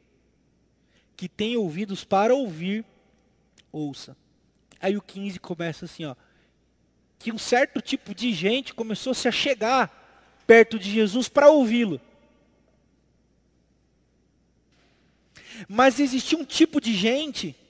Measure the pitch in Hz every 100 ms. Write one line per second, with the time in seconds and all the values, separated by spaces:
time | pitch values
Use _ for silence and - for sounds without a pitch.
0 | _ _ _ _ _ _ _ _ _ _
1 | _ - 180 - 214 240 180 160 208 190
2 | - 196 220 269 226 156 180 214 - _
3 | _ _ _ _ _ _ _ 156 147 135
4 | - 131 _ _ _ _ _ - 196 208
5 | - 196 202 180 - 165 170 - 175 -
6 | 151 127 _ _ _ _ _ _ _ _
7 | _ _ 226 220 - 247 294 - - 269
8 | - 196 240 170 190 254 - - 220 202
9 | 262 240 247 - 277 240 220 262 190 -
10 | _ _ _ _ - 226 220 220 196 220
11 | 208 240 240 285 294 302 226 240 214 135
12 | - _ _ _ _ _ _ _ _ _
13 | _ _ _ _ _ _ _ _ _ _
14 | _ _ _ _ _ _ _ _ _ _
15 | _ _ _ - - 226 190 214 262 269
16 | 277 254 - 320 269 - 320 294 233 196
17 | 220 269 311 - 175 -